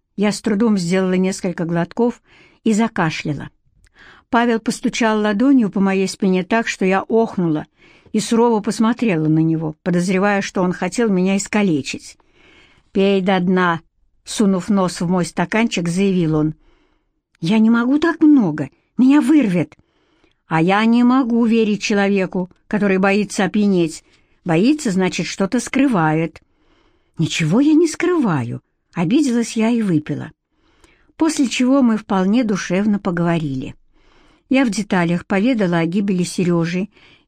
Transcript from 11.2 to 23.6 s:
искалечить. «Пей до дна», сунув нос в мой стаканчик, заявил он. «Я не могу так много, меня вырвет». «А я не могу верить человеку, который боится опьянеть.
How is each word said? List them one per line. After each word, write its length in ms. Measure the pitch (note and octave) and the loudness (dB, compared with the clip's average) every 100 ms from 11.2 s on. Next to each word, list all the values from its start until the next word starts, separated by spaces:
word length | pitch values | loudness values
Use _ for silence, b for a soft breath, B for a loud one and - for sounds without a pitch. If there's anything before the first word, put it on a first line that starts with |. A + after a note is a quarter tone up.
| F#3 G3 | 0 -2
искалечить. 800 | - G#3 G3+ D3 C3 - - - b b b b b b b | -2 -2 0 0 -4 -12 -14 -20 b b b b b b b
«Пей 280 | G3 G3 G3 | -2 0 0
до 200 | F#3 F#3 | 0 0
дна», 400 | F3+ F#3 F3 D#3+ - _ _ _ | 0 0 0 -2 -8 _ _ _
сунув 440 | - - G3+ F#3 - | -8 0 0 0 0
нос 320 | G3 F3+ - | 0 0 -2
в 80 | F3 | -2
мой 160 | F#3 | -2
стаканчик, 640 | E3 - E3+ G#3+ A3+ F#3+ E3+ | -2 -4 -2 -2 -2 -2 -4
заявил 480 | F3 G3+ F#3 D#3+ D#3 | 0 0 0 0 0
он. 180 | D#3 D#3 _ _ _ _ _ _ _ _ | -2 -4 _ _ _ _ _ _ _ _
«Я 180 | E3 A3 | 0 2
не 120 | A3 | 4
могу 280 | A#3 B3 D4 | 2 0 0
так 220 | E4+ D#4+ | 0 2
много, 500 | D4+ C#4+ F3+ D3+ C3+ _ _ - | 4 4 2 -2 -8 _ _ 0
меня 240 | B3+ D4 | 4 4
вырвет». 540 | A#3+ D4+ A3 F3 - - _ _ _ _ _ _ - | 4 4 4 0 -2 -8 _ _ _ _ _ _ -4
«А 160 | D#3+ | 0
я 220 | E3+ G3 | 2 2
не 180 | A3+ A#3 | 2 4
могу 420 | B3 C4 A#3 A#3 | 4 4 2 0
верить 380 | A#3 A3+ G#3+ G3+ | 2 2 2 -2
человеку, 680 | - G3+ G3 G3+ F3+ F#3+ F3+ _ - | -2 0 2 0 -2 -4 -8 _ -6
который 300 | G#3+ G3+ F#3+ | -2 0 2
боится 460 | G3 G3+ G3+ - | 2 0 -2 -2
опьянеть. 600 | G3 G#3+ | -2 0